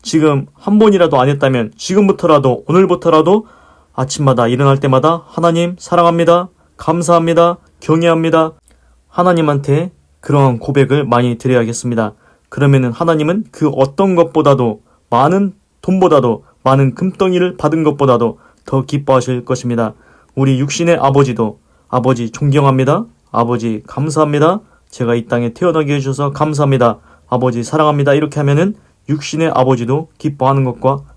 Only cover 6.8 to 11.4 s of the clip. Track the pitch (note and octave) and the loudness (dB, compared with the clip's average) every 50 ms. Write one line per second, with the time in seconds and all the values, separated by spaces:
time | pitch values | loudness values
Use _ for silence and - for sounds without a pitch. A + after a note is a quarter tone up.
6.8 | - - D#3+ F3 E3 D3+ E3+ E3+ E3 E3 E3+ E3 E3+ F3 F3 - _ _ _ - | -6 -4 -4 -2 0 2 2 2 2 2 2 2 2 2 0 -4 _ _ _ -12
7.8 | - - D#3 E3 E3+ E3+ E3 E3 D#3+ E3 E3 D#3+ D#3+ D#3+ D#3 _ _ _ _ _ | -4 -2 0 0 2 2 0 0 0 0 2 0 0 0 -4 _ _ _ _ _
8.8 | _ _ _ _ _ _ - - F3+ F#3 F3 E3 D#3+ D3 D3 C#3 C#3 C#3+ C#3 D3+ | _ _ _ _ _ _ -4 -2 0 2 2 2 0 0 -2 -2 -2 -2 -2 -2
9.8 | E3+ F#3+ _ _ _ _ _ _ - - C#3+ C#3+ C#3 C3+ B2 A2+ - - C#3 C#3+ | -2 -6 _ _ _ _ _ _ -6 -2 2 2 2 2 0 -2 -4 -2 0 0
10.8 | C#3 C3 C#3 D3+ C#3 A#2 A#2+ A#2+ B2 B2 A#2+ A#2 | 2 2 2 -2 0 0 0 0 0 0 -2 -2